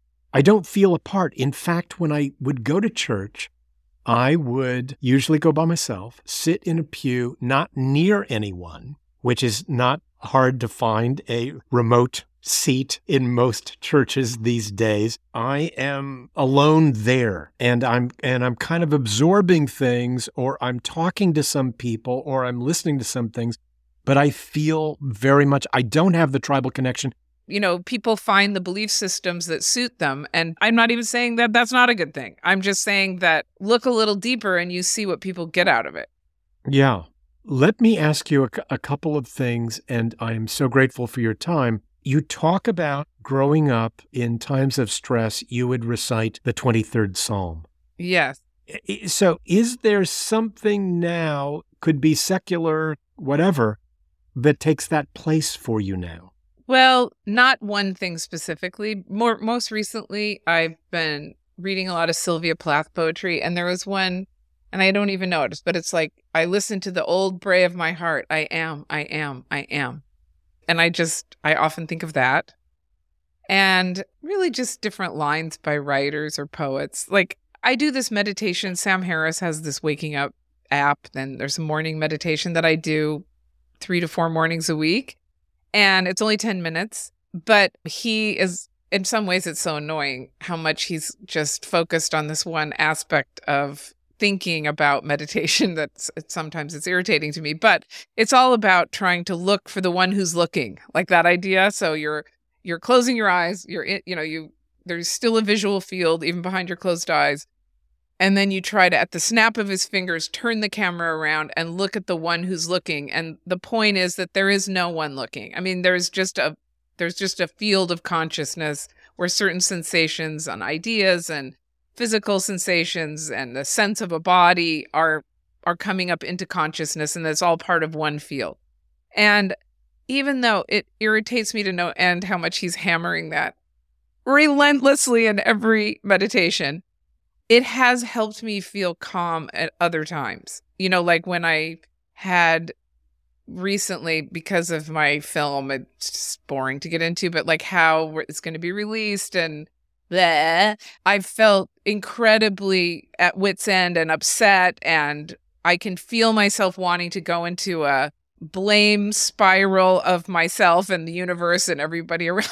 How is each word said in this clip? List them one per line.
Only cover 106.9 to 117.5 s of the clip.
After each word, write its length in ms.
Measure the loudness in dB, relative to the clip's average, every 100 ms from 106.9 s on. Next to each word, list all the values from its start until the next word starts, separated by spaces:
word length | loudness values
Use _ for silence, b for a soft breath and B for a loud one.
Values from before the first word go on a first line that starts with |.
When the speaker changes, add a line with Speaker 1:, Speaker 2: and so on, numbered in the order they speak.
| -2 0
Speaker 2:
eyes. 360 | 2 2 0 -8 _ _ _ _ _ _ 0
And 160 | 2 4
then 140 | 2
you 100 | -2
try 280 | 0 4 6
to, 80 | 4
at 160 | 0
the 80 | -2
snap 380 | 0 2 2 2
of 100 | -4
his 160 | -4
fingers, 420 | -2 -4 -2 -4 -6
turn 340 | -6 -4 -2
the 80 | -4
camera 480 | -2 -4 -2 -4 -2
around 360 | 0 -2 -2 -4
and 200 | -4 -4
look 180 | -4
at 140 | -4 -4
the 80 | -4
one 260 | -2 -2
who's 260 | -2 -4 -2
looking. 440 | -4 -2 -6 -6
And 260 | -6 -6 -10 -8
the 120 | -8
point 380 | -4 0 2 2
is 200 | 0 -2
that 180 | -4
there 160 | 0 2
is 180 | 2 0
no 200 | -2 -2
one 260 | -4 -6
looking. 400 | -6 -10 -10 -12
I 60 | -6
mean, 220 | -4 0
there's 280 | 0 0 -2
just 260 | -4 -4 -2
a, 200 | -4 -4 _ _ _ -6
there's 180 | -6
just 240 | -4 -6 -4
a 80 |
field 460 | -6